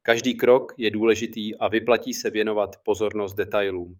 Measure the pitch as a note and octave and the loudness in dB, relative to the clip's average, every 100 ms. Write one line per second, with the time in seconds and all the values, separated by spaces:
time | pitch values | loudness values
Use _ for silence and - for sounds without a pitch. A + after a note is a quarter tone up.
0 | - A#2 B2 A#2+ B2 B2+ B2+ - A2 G#2+ | 2 2 0 2 4 4 2 -4 -2 2
1 | A2+ G#2+ A2+ A2+ G#2+ G#2+ G#2 A2 A2 A2+ | 2 2 0 -6 -8 -4 -2 0 2 0
2 | C3 A#2 A2+ G#2+ G#2+ G#2+ G2 - - G2+ | 0 -6 -4 -2 0 0 -2 -4 -4 0
3 | G#2 G#2 G2 G2 G2 G#2 G2 F#2 F2 | 0 -2 -6 -4 -2 0 -2 -4 -10